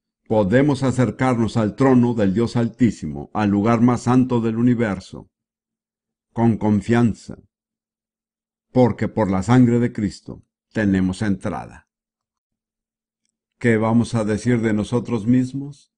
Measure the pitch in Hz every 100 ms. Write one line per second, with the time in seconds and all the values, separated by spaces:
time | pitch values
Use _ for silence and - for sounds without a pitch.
0 | _ _ - 110 95 123 147 135 139 123
1 | 113 - 131 117 110 120 107 - 135 123
2 | 120 113 98 95 117 120 113 - 120 -
3 | 80 71 - 101 104 101 107 117 123 117
4 | 120 127 127 120 113 110 123 117 113 92
5 | - 65 - _ _ _ _ _ _ _
6 | _ _ _ - 117 104 107 104 95 117
7 | 117 92 - - _ _ _ _ _ _
8 | _ _ _ _ _ _ _ 127 120 95
9 | 110 - 98 95 95 123 120 120 120 120
10 | 101 - - - _ _ _ 113 101 95
11 | 92 92 107 95 104 73 58 62 _ _
12 | _ _ _ _ _ _ _ _ _ _
13 | _ _ _ _ _ _ 120 110 110 117
14 | 110 120 107 104 123 120 110 107 98 120
15 | 98 117 107 127 127 139 139 139 _